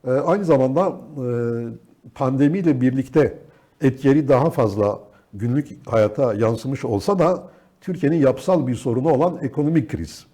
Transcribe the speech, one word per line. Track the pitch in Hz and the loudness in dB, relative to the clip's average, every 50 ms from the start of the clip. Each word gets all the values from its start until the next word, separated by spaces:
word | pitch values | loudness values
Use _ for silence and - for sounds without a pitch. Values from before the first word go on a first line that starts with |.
| - | -2
e, | 123 | 0
aynı | 127 139 151 165 180 208 202 | -2 0 2 0 0 0 2
zamanda, | 165 151 131 127 131 135 160 190 - - - - - 151 | 2 4 4 4 2 2 0 0 -2 -4 -8 -16 -16 -12
e, | 139 127 123 120 120 117 117 117 117 117 117 117 - _ _ _ _ _ 117 _ | -8 -6 -4 -4 -2 -2 -4 -4 -4 -6 -10 -12 -14 _ _ _ _ _ -20 _
pandemiyle | - 139 127 135 135 143 143 165 196 180 165 143 123 | -4 -2 -2 2 2 2 2 2 2 0 0 2 2
birlikte | 127 131 127 135 127 - - 160 143 110 - - - - _ _ _ _ _ _ | 2 0 0 0 -4 0 2 2 2 2 -2 -8 -20 -20 _ _ _ _ _ _
etkileri | 143 135 131 - - 135 139 156 147 131 | 0 0 0 2 2 4 4 4 4 4
daha | 139 123 143 165 | 4 4 4 0
fazla | - 147 120 104 95 107 101 104 101 - - - _ _ _ _ - | 0 0 0 0 0 0 0 0 -2 -4 -12 -20 _ _ _ _ -10
günlük | 98 110 117 123 147 147 - - - - - | -6 -4 -2 -2 -2 -2 -4 -14 -18 -8 -2
hayata | 113 113 107 101 - - 135 120 104 | 2 2 2 2 0 -2 -2 -2 0
yansımış | 104 117 113 117 113 - 131 139 - - | 0 0 0 0 -2 -6 -8 -6 -6 -4
olsa | 120 110 101 - - 202 185 | -4 -4 -2 0 0 0 2
da | 156 175 185 170 - - - _ _ _ _ _ | 2 2 0 -2 -6 -18 -20 _ _ _ _ _
Türkiye'nin | - - 180 - - 143 165 | -10 -10 -6 -2 0 0 2
yapısal | 165 139 131 123 - - - 185 165 131 | 4 2 2 2 0 0 0 0 0 0
bir | 127 123 | -2 -4
sorunu | - - 135 113 127 131 165 | -4 -4 -2 -2 0 2 2
olan | 147 127 165 180 285 - | 2 2 2 0 -2 -4
ekonomik | 143 127 - 151 147 151 165 160 113 - | -8 -6 -4 -2 -2 0 0 0 0 -2
kriz. | - 90 82 76 - - - _ | -6 -8 -8 -12 -12 -20 -20 _